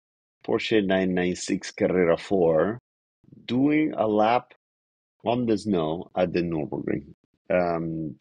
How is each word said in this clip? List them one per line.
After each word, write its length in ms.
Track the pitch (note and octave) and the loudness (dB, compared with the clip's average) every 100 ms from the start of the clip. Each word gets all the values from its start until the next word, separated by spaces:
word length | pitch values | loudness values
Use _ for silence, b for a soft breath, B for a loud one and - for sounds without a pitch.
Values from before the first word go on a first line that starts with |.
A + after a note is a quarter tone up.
| _ _ _ _ - | _ _ _ _ -4
Porsche 400 | A2+ - A2 G2 | -2 0 0 2
nine 280 | F#2+ F#2 | 2 0
nine 220 | F2+ F2+ F2+ | 0 -2 -2
six 360 | - G2+ - | -4 -6 -6
Carrera 460 | - F#2+ F2 E2+ E2 | -2 0 2 2 2
four 600 | - G2 E2 D#2+ F2+ B2 - _ _ _ _ - - | 0 2 4 4 2 -2 -12 _ _ _ _ -18 -6
doing 480 | B2 C#3+ D3+ D#3 | 0 2 2 0
a 120 | - A2 | 0 0
lap 480 | G#2+ G#2+ B2 - - _ _ _ _ _ _ G2+ | 2 4 2 -2 -14 _ _ _ _ _ _ -2
on 200 | B2 A#2 | 0 2
the 120 | G#2+ | 0
snow 520 | G#2 F2+ D#2 E2 - - | 0 0 0 -4 -6 -2
at 180 | F2+ | 0
the 80 | F2 | 0
Nürburgring. 720 | E2+ E2 C2+ C#2 - - - - _ _ - | -2 -2 -4 -6 -4 -4 -6 -18 _ _ -2
Um, 640 | F2+ F2 E2+ E2 D#2+ D#2 - | 0 0 -2 -4 -6 -8 -4